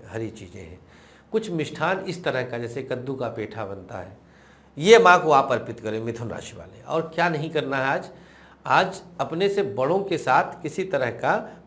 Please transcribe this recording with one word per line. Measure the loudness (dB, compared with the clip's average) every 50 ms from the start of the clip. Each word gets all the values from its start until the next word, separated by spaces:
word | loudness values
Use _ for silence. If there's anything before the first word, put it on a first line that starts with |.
| -16
हरी | -12 -8 -8 -8 -8
चीज़ें | -10 -12 -16 -18 -16 -16
हैं, | -18 -18 -18 -20 -20 -20 -20 -20 -20 -20 -20 -20 _ _
कुछ | -4 -4 -2 -2
मिष्ठान | -4 -4 -4 -4 -4 -2 -2 -2 -2 -2
इस | -4 -6 -8 -4 -4
तरह | -2 -2 -2 -2
का, | -4 -6
जैसे | -6 -6 -6 -8 -8 -6
कद्दू | -6 -6 -6 -6 -6 -6
का | -6 -6 -6
पेठा | -6 -6 -8 -8 -8 -8 -10
बनता | -10 -10 -12 -14 -12 -12 -12
है, | -12 -14 -16 -20 -20 -20 -20 -20 -20 -20 -20 _ _ _ -8
ये | 2 6 8 10 10
माँ | 10 10 8 8 6
को | 6
आप | 6 6 6 4
अर्पित | 0 -2 -2 -6 -10 -10
करें | -8 -6 -6 -4
मिथुन | -4 -6 -6 -6 -8 -10
राशि | -10 -10 -12 -14 -16
वाले। | -18 -18 -20 -20 -16 -8
और | -4 -4 -4 -4
क्या | -4 -2 0 0 0
नहीं | 0 -2 -4 -4
करना | -2 -2 -2 -2 -2
है | -2 0
आज? | 0 -2 -2 -4 -8 -16 -20 -20 -20 -20 -20 -20 -20 -20 -8 -2
आज | 2 4 4 4 2 -2 -10 -14 -10 -8 -6
अपने | -6 -4 -2 0 0 0
से | 2 0 -2 -2 0
बड़ों | 0 0 2 2 0
के | 0 -2 -2
साथ | -2 2 4 4 4 4 2 -2 -8
किसी | -8 -6 -4 -4 -4
तरह | -2 0 0 0 -2
का | -2 -2 0 0 0 0 -2 -8 -14 -18 -16